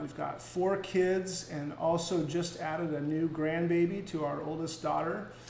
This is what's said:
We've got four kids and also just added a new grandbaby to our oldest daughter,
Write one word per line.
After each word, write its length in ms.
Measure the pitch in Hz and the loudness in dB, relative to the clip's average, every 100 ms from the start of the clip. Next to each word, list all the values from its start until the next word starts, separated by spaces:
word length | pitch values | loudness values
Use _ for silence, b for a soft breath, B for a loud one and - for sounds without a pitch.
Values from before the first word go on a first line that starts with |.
We've 140 | 147 151 | -6 -4
got 260 | 143 - | -6 -6
four 360 | - 180 190 196 | -4 0 2 2
kids 680 | - 185 185 185 185 170 - | 2 4 4 4 0 -4 -6
and 220 | 151 147 | -6 -6
also 500 | - 165 170 - 180 | 0 2 2 2 0
just 360 | 147 170 170 - | 2 0 -2 -4
added 300 | 160 160 170 | -4 -2 0
a 80 | 147 | 0
new 280 | 147 156 165 | 0 2 0
grandbaby 800 | 151 156 165 170 170 170 196 - | 2 0 2 4 4 4 2 -4
to 160 | 160 | -2
our 180 | 147 143 | -2 -2
oldest 400 | 151 160 160 - | -4 -4 -4 -2
daughter, 460 | 151 143 - 208 - B B | 0 0 0 -4 -8 B B